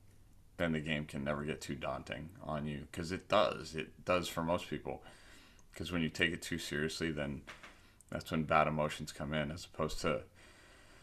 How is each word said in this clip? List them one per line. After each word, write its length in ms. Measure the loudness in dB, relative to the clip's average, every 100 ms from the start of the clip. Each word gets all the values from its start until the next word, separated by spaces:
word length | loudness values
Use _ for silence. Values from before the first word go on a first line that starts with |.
| -20 -20 -20 -20 -16 0
then 140 | 2
the 80 | 2
game 260 | 2 0
can 200 | -2 -4
never 180 | -2 0
get 180 | -2 -4
too 140 | -4
daunting 560 | -4 -4 -4 -6 -8 -8 -10
on 240 | -4 -2
you, 220 | -2 -6 -6
'cause 180 | -6 -4
it 180 | -4 4
does. 460 | 6 6 2 -4
It 300 | -6 -6 -6
does 240 | 2 2 2
for 160 | 0
most 260 | 2 0 0
people, 320 | -6 -4 -8 -10 -20 -20 -20 -20 -20 -18
'cause 160 | -8 -2
when 100 | 0
you 80 | 0
take 240 | 4 2
it 80 | 2
too 180 | -4 -4
seriously, 520 | -2 0 0 0 0
then 320 | 0 -2 -4 -8 -16 -16 -20 -20 -20 -8
that's 200 | -8 -2
when 140 | 0
bad 240 | 6 6 6
emotions 420 | 4 0 0 -8
come 240 | -6 -2
in, 160 | 0 0
as 140 | -4
opposed 360 | -8 -2 -2 0
to, 60 | 2
you 140 | 0 -2 -16 -20 -20 -20 -20 -20 -20